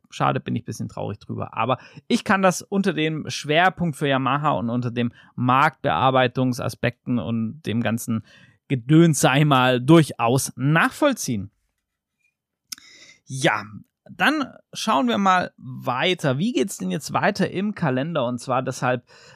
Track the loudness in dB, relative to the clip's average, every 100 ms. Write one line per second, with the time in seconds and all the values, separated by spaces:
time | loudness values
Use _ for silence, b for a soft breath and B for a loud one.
0 | _ -4 -2 -2 -4 -6 -8 -10 -10 -8
1 | -10 -10 -10 -10 -8 -4 -2 -4 B B
2 | -4 -2 0 2 2 0 -2 -2 0 0
3 | -2 -4 -6 -8 0 2 2 0 -4 -2
4 | 0 0 0 0 0 -2 -2 -4 -4 -2
5 | -4 B B -4 2 4 2 0 -2 0
6 | 2 4 2 0 -2 -2 -6 -4 -4 -4
7 | -4 -4 -2 -4 -4 -6 -6 -2 -2 -2
8 | -2 -6 b b b b -6 -4 4 6
9 | 6 4 4 4 4 6 4 4 6 6
10 | 6 0 2 2 0 -2 0 2 2 2
11 | 0 0 -4 -6 -8 _ _ _ _ _
12 | _ _ _ _ _ _ _ -20 B B
13 | B B -16 -2 0 0 -4 -16 -20 _
14 | -20 -2 0 0 -4 -10 _ -8 -2 0
15 | 2 2 2 2 0 -8 -16 -10 -4 0
16 | 0 0 0 0 0 0 -2 -4 -6 -6
17 | -4 -2 0 0 -2 -2 -6 -2 -2 -2
18 | -2 -2 -2 -4 -4 -2 -2 -4 -2 -2
19 | -6 B B